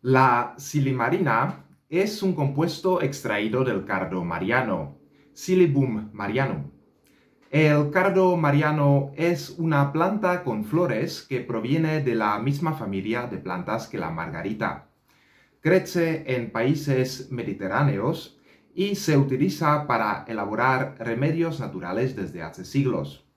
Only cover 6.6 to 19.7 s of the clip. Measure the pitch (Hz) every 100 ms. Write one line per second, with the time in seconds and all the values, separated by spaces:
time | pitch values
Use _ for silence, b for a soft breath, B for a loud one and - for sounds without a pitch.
6.6 | 71 - _ _ _ b b b _ 147
7.6 | 151 151 147 185 190 185 185 175 151 143
8.6 | 151 151 143 139 139 - 170 165 - -
9.6 | 165 147 143 147 180 208 185 180 - 107
10.6 | 107 156 175 110 143 - - 127 - 113
11.6 | 120 156 160 156 135 113 104 104 120 143
12.6 | 160 147 104 95 101 117 101 - 92 90
13.6 | 92 110 - 110 80 80 82 82 92 107
14.6 | 110 71 - _ _ b b b b b
15.6 | 156 185 180 180 165 156 - 127 113 127
16.6 | 123 151 - 131 127 - - 123 107 95
17.6 | 95 110 143 98 117 165 - _ b b
18.6 | b - 196 202 - 143 139 127 185 -
19.6 | 156